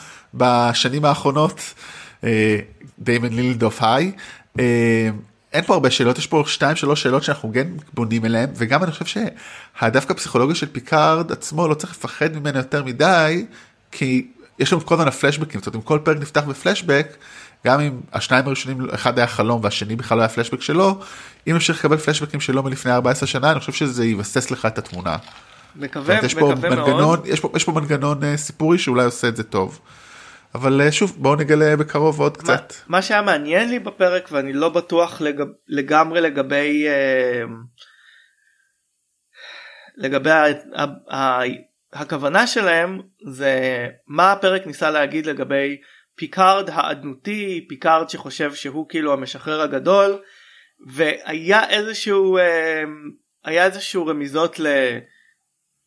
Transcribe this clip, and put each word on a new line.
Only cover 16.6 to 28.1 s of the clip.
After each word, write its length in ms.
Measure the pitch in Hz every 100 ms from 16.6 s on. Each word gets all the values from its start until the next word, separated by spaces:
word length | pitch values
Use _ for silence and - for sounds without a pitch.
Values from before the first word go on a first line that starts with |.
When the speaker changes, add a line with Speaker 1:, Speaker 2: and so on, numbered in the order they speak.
| 175 202 175 139 151 - - - - _ 120
Speaker 1:
גם 140 | 139
אם 200 | 147 127 -
השניים 340 | - - 127 135
הראשונים, 400 | 131 127 131 131
אחד 240 | 127 127 123
היה 80 | 120
חלום 340 | - 110 120
והשני 320 | 104 - 104 113
בכלל 220 | - 113
לא 40 |
היה 60 | 110
פלשבק 340 | 117 113 131
שלו, 380 | - 160 190 196 - - - - -
אם 100 | 165
אפשר 160 | 165
לקבל 240 | 160 147 151
פלשבקים 440 | 156 151 147 147
שלו 220 | - 131
מלפני 300 | 135 131 127
ארבע 180 | 123 123
עשרה 160 | 131 135
שנה, 220 | 135 147
אני 100 | 156
חושב 120 | -
שזה 340 | - 143 123 113
יבסס 440 | 101 104 131 -
לך 160 | 127 110
את 120 | 107
התמונה. 380 | - 90 90 76 - - - - - 147
Speaker 2:
מקווה, 280 | 139 151
Speaker 1:
זאת 60 | 143
אומרת, 140 | 185
יש 100 | 127
פה 140 | 160 143
Speaker 2:
מקווה 180 | 127 -
Speaker 1:
מנגנון, 300 | 127 143 151
Speaker 2:
מאוד. 260 | 151 165 -
Speaker 1:
יש 140 | 156
פה, 120 | 165 160
יש 80 |
פה 80 | 175
מנגנון, 520 | 160 147 143 143